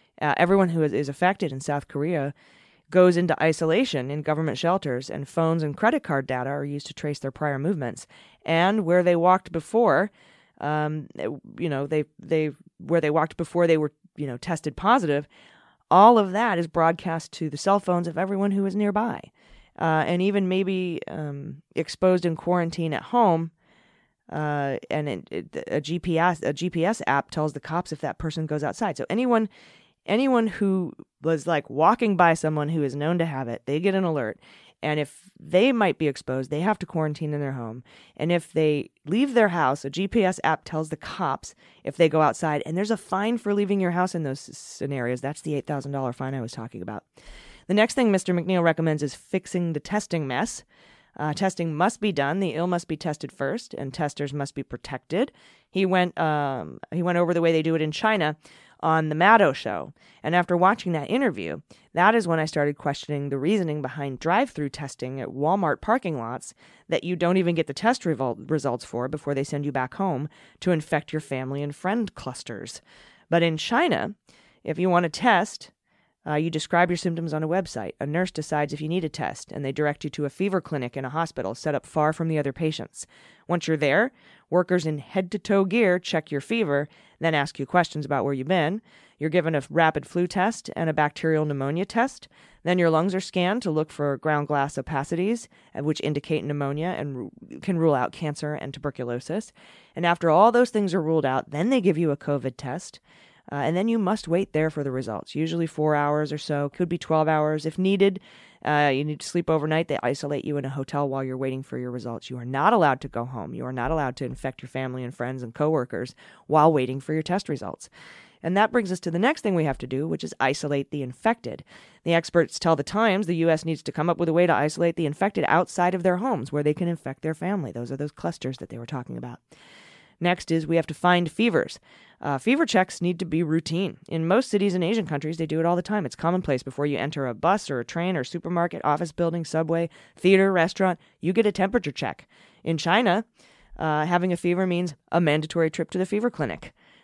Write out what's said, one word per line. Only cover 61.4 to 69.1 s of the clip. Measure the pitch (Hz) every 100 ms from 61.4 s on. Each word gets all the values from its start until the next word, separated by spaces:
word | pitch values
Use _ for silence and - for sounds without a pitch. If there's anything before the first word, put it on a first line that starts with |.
| 82 76 - - _
that | 151 185 226
is | 175
when | 165
I | 156
started | 151 147 143
questioning | 147 143 - 147 143
the | 135
reasoning | 147 214 170 151
behind | 135 143 139 127
drive-through | 165 190 269 - 143
testing | - 143 - 127 135
at | -
Walmart | 131 147 202 170 139
parking | - 247 185 143
lots | 113 123 - - - _ _
that | 160
you | 170 180
don't | 175 185
even | 175 165
get | 156
the | -
test | 220 254
revol-, | 175 135 131 - -
results | 151 139 123 -
for | 117
before | 127